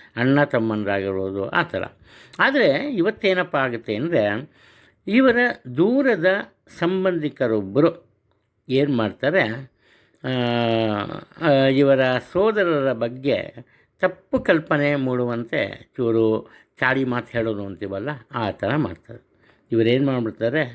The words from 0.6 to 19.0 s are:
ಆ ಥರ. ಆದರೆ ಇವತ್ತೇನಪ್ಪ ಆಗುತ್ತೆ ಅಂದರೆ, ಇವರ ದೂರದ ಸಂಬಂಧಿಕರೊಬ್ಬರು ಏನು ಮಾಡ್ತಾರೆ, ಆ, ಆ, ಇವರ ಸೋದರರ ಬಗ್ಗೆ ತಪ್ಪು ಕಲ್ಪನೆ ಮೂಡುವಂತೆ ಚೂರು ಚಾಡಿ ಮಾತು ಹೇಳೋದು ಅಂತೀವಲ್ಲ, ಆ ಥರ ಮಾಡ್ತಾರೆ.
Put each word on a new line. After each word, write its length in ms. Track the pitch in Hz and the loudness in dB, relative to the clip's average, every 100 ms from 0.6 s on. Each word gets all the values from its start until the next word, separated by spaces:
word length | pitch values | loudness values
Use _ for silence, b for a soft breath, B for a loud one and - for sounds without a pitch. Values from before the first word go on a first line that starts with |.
| 113 107 101 98 98 95 95 98 95 | -2 -2 -2 -2 -2 -4 -4 -6 -4
ಆ 140 | - | -2
ಥರ. 220 | 170 95 - - B B B B | -2 -4 -8 -12 B B B B
ಆದರೆ 300 | 226 277 190 139 285 | 2 4 4 2 -2
ಇವತ್ತೇನಪ್ಪ 640 | 233 180 214 202 185 170 147 | -2 -2 0 0 0 0 -2
ಆಗುತ್ತೆ 380 | 131 117 117 | -2 -4 -6
ಅಂದರೆ, 280 | 107 156 160 104 107 151 b b b b b - | -4 -2 0 0 -2 -8 b b b b b -2
ಇವರ 300 | 220 262 240 247 - 131 123 | 2 4 4 0 -2 -8 0
ದೂರದ 500 | 190 254 269 202 175 196 220 _ _ - | 2 2 2 2 2 0 -4 _ _ -4
ಸಂಬಂಧಿಕರೊಬ್ಬರು 1120 | 170 190 185 175 151 - 123 110 95 113 160 165 _ _ _ _ _ _ - | -2 0 0 -2 -4 -2 0 0 0 2 2 0 _ _ _ _ _ _ -4
ಏನು 240 | 131 143 | 0 0
ಮಾಡ್ತಾರೆ, 520 | 127 147 - 131 180 113 117 135 _ b b b b | 0 -2 -2 -2 0 0 -4 -12 _ b b b b
ಆ, 80 | 135 127 120 120 117 113 110 104 101 - - - | -6 -2 0 0 0 2 0 -2 -4 -8 -14 -4
ಆ, 100 | 160 139 135 | 2 4 4
ಇವರ 340 | 135 139 135 131 127 - | 4 4 4 4 0 -2
ಸೋದರರ 600 | 175 214 214 180 151 135 | 0 2 2 0 0 0
ಬಗ್ಗೆ 460 | 117 120 127 139 107 - - - b b _ | -2 -4 -4 -2 -2 -4 -14 -20 b b _
ತಪ್ಪು 360 | 185 - _ 262 | -4 -4 _ -4
ಕಲ್ಪನೆ 580 | - 165 160 151 143 147 | 2 0 2 0 2 0
ಮೂಡುವಂತೆ 920 | 131 123 123 120 117 151 98 104 - - | 0 -2 -2 -4 -4 -4 -4 -6 -16 -4
ಚೂರು 300 | 117 113 110 110 B B B _ | 0 2 2 0 B B B _
ಚಾಡಿ 240 | 131 131 | 0 0
ಮಾತು 240 | 127 123 117 | 0 -2 -4
ಹೇಳೋದು 340 | 117 113 101 98 | -4 -4 -4 -8
ಅಂತೀವಲ್ಲ, 440 | 95 101 98 123 143 - | -10 -8 -8 -8 -10 -10
ಆ 160 | 123 107 | -6 -4
ಥರ 260 | 92 98 143 | -4 -2 -2
ಮಾಡ್ತಾರೆ. 440 | 117 85 | -2 -6